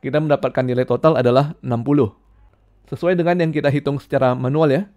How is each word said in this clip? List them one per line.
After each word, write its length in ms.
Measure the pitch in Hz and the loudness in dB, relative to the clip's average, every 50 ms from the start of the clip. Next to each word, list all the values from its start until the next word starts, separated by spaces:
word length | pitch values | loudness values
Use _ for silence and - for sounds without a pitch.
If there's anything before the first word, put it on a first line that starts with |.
Kita 160 | - 139 127 151 | -6 -2 -2 -2
mendapatkan 480 | 156 151 147 - - 127 - - 131 | 2 2 0 0 0 -2 -2 -2 -2
nilai 160 | 127 123 120 | 0 0 -2
total 320 | 127 - 123 123 - 160 165 | 0 0 -2 2 2 2 2
adalah 400 | 123 123 120 123 131 147 147 170 _ | 4 2 4 4 4 2 0 -6 _
enam 240 | - 127 120 117 113 | -6 -4 -4 -4 -2
puluh. 240 | 123 143 143 120 104 - _ _ _ _ _ - _ _ _ _ _ _ _ _ _ | 0 2 2 2 0 -2 _ _ _ _ _ -20 _ _ _ _ _ _ _ _ _
Sesuai 240 | 147 - - 175 185 | -10 -4 -2 -2 0
dengan 240 | 170 165 170 175 180 | 0 0 0 0 0
yang 160 | 165 160 151 | 0 -2 -2
kita 160 | 151 139 143 | -2 -2 0
hitung 320 | 139 143 139 143 139 139 | -2 -2 -2 -4 -6 -6
secara 320 | - _ - 139 131 127 123 | -6 _ -2 0 0 0 0
manual 320 | 127 127 127 139 156 160 | 0 -2 -2 0 2 2
ya. 160 | 151 131 160 202 - _ | 2 2 0 -2 -6 _